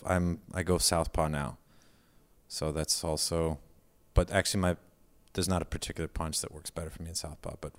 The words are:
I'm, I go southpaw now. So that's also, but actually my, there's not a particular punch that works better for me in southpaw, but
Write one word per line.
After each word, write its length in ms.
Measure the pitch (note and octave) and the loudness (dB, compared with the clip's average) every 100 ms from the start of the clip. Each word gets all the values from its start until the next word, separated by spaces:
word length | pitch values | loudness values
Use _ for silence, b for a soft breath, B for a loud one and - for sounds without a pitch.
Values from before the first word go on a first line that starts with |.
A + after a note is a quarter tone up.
| - | 0
I'm, 340 | F#2 F2 E2 - | 2 2 0 -4
I 80 | F#2 | -4
go 160 | F2 F2 | 2 4
southpaw 500 | - E2+ E2 - D#2 | 4 2 2 0 0
now. 300 | D2 C2+ - _ b b b b b b _ - | 0 -4 -8 _ b b b b b b _ -12
So 240 | - D#2 | -4 -2
that's 320 | D2+ D2+ - | 0 0 0
also, 540 | E2 D#2 - E2+ D#2+ D2+ - - - _ _ | 0 0 2 2 2 0 -8 -20 -20 _ _
but 180 | - F2+ | 2 4
actually 280 | G2 - G2+ | 2 2 2
my, 140 | F2+ E2+ - _ _ - - | 2 2 -4 _ _ -20 -8
there's 140 | - F2 | -2 2
not 140 | F2+ | 2
a 40 | D#2 | 0
particular 420 | F2+ - E2+ D#2+ | -4 -6 -6 -4
punch 320 | - D#2+ D2+ | -4 -2 -4
that 100 | - | -6
works 180 | D#2 - | -8 -10
better 200 | - E2 | -8 -8
for 120 | - | -8
me 60 | E2 | -8
in 40 | |
southpaw, 400 | E2 D#2+ D2+ E2+ E2 | -6 -8 -8 -10 -8
but 120 | D2 | -10